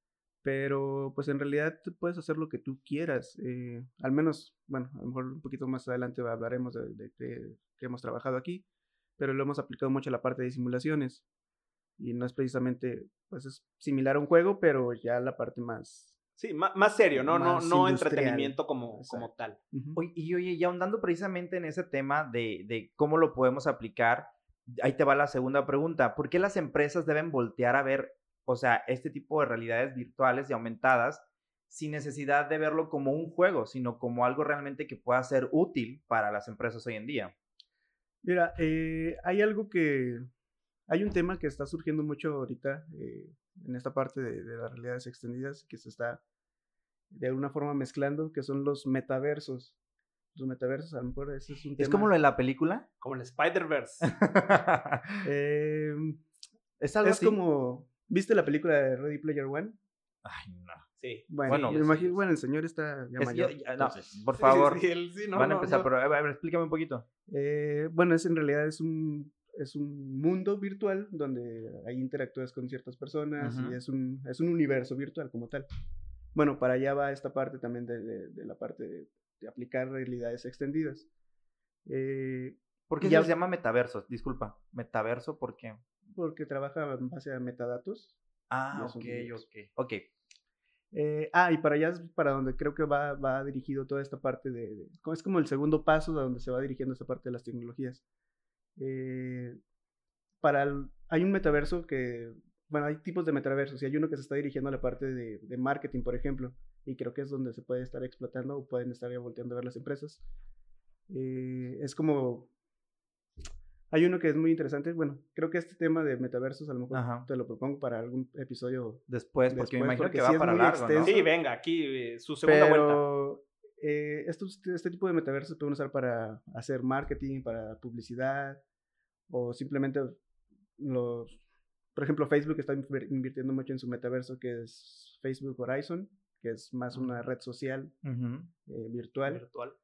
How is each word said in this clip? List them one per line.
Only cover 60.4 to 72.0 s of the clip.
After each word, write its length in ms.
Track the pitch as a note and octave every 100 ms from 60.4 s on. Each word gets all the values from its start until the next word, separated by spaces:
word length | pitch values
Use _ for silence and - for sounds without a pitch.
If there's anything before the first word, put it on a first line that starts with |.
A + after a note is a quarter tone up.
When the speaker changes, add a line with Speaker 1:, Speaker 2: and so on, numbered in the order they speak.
| G2
Speaker 3:
no. 220 | F2+ F2 E2 _ _
Speaker 2:
Sí. 240 | B2+ A2 -
Speaker 1:
Bueno, 220 | D3 C3+
Speaker 3:
Bueno, 220 | C#3+ B2+
Speaker 1:
me 60 | D3+
imagino, 340 | D#3 D#3 F3+
bueno, 180 | F3+ F#3+
el 60 | D#3
señor 260 | B2+ D3 E3
está 420 | E3 D3+ C#3 B2
ya 80 | B2+
Speaker 3:
es, 60 | B2+
Speaker 1:
mayor, 260 | B2 E3+
Speaker 3:
yo, 60 | D3
ya, 80 | C3 C3
no, 100 | C3+
Speaker 1:
entonces. 360 | F#2+ - G2+ A2
Speaker 3:
por 100 | B2+
Speaker 2:
Sí, 60 |
Speaker 3:
favor, 380 | C3+ C3+ C#3+ F3
Speaker 2:
sí, 80 | F3+
él 240 | F3 F3
sí, 160 | F3 G#3
no, 80 | F#3+
Speaker 3:
van 140 | C#3
a 40 | D3
Speaker 2:
no, 40 |
Speaker 3:
empezar, 200 | - C#3
Speaker 2:
no. 40 |
Speaker 3:
pero, 140 | C3 B2+
a 100 | C#3
ver, 240 | D3 D3+
explícame 320 | C#3 E3 E3+
un 60 | D#3+
poquito. 360 | D#3+ D#3 B2+ - _ -
Speaker 1:
Eh, 560 | C#3 C#3+ D3 D3 D3 D#3
bueno, 240 | D#3+ F3+ E3
es 100 | E3+
en 100 | D#3+
realidad 280 | D3 D3 D3+
es 140 | D#3
un, 540 | D#3+ D#3+ D#3 D3 D3 _ _ -
es 180 | C3+ D3+
un 440 | D3 C#3+ C3+ C3
mundo 360 | D#3 F#3 F#3+ G3+
virtual 500 | G3 G3 G#3 G3 G#3
donde 580 | F3 C#3+ B2+ A#2+ A2+ A2+ - A2+
ahí 80 |
interactúas 540 | B2+